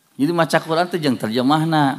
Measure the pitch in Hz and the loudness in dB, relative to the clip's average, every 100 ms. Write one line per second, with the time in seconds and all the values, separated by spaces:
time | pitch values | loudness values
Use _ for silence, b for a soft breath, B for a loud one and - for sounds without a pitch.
0 | _ - 143 170 156 160 160 160 180 180 | _ -4 -2 0 2 0 0 -2 -2 -2
1 | 151 117 110 113 127 156 160 156 143 | -2 -2 -2 0 2 2 2 2 0